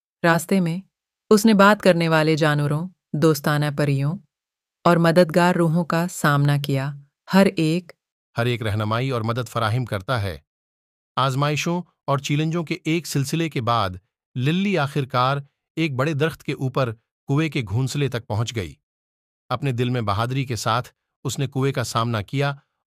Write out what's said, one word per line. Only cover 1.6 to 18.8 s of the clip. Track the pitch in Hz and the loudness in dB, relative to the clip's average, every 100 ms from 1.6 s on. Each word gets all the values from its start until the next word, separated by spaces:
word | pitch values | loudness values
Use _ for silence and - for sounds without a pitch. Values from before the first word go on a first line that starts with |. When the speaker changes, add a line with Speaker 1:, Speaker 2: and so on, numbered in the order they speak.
| 196 208 | 6 6
Speaker 1:
करने | 190 170 165 | 4 4 4
वाले | 160 156 156 | 4 4 2
जानवरों, | 156 147 147 147 185 - _ 151 | 2 2 0 -2 -6 -12 _ 2
दोस्ताना | 160 147 156 147 147 | 2 2 0 0 -2
परियों | 143 147 139 139 185 - _ _ _ _ _ - | 0 0 0 -2 -4 -12 _ _ _ _ _ 2
और | 175 | 4
मददगार | 165 165 175 175 175 175 | 6 6 4 4 2 4
रूहों | 170 165 170 | 2 2 0
का | 165 175 | -2 -2
सामना | - 156 147 143 143 | -2 0 2 2 2
किया। | 143 135 139 143 - _ - | 0 -2 -4 -8 -16 _ 0
हर | 190 196 | 4 4
एक | 190 156 165 175 - _ _ _ - | 4 0 0 -4 -18 _ _ _ -4
Speaker 2:
हर | 120 | -2
एक | 120 | -2
रहनुमाई | 110 104 107 113 135 | -2 -2 -2 -2 -2
और | 123 | -2
मदद | 110 117 120 | -2 -4 -4
फराहिम | 120 110 123 120 | -2 -2 -2 -4
करता | 104 98 127 | -6 -4 -4
है। | 101 78 _ _ _ _ _ _ _ - | -4 -8 _ _ _ _ _ _ _ -2
आजमाइशों | 135 131 147 147 175 175 175 _ - | -2 0 -2 -2 -4 -6 -8 _ -4
और | 139 | -4
चैलेंजों | 139 147 160 165 156 | -2 -2 -2 -4 -6
के | 160 - | -6 -4
एक | 165 - | -4 -2
सिलसिले | 143 139 160 165 | -4 -2 -2 -4
के | 147 | -4
बाद | 113 117 98 92 - _ _ 127 | -2 0 0 -6 -16 _ _ -4
लिल्ली | 127 175 202 180 | -2 0 0 0
आखिरकार | 139 147 131 123 127 139 139 _ _ - | -2 -4 -2 0 0 0 -6 _ _ -4
एक | 160 123 | -4 -2
बड़े | 143 147 | -2 0
दरख्त | 160 - | -2 -4
के | - 143 | -8 -6
ऊपर | 135 131 127 110 _ _ - | -4 -2 -4 -4 _ _ -2
कुएं | 139 160 | 0 0
के | 147 | -2
घोंसले | 104 107 131 143 139 | -4 -2 -2 -2 -4
तक | 123 - | -4 -4
पहुंच | 107 117 | -4 -2
गई। | 113 85 69 | -4 -8 -10